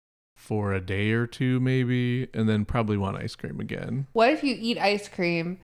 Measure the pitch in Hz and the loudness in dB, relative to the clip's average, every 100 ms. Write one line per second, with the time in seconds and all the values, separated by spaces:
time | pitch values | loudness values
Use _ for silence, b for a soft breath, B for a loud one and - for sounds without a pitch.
0 | _ _ _ _ - 107 101 98 92 98 | _ _ _ _ -6 -2 0 -2 -2 0
1 | 107 113 120 - 131 127 127 131 123 123 | 2 2 0 0 0 2 2 2 2 2
2 | 123 123 127 - 110 107 104 123 107 104 | 2 0 -2 0 2 2 2 0 2 0
3 | 98 98 113 - - - - 90 90 131 | 0 -2 -8 -8 -10 -8 -6 -6 -6 -6
4 | 135 226 233 311 285 220 226 196 196 208 | -2 4 4 4 0 -2 -2 0 2 0
5 | 202 - 175 170 165 185 | -4 -2 0 0 -2 -8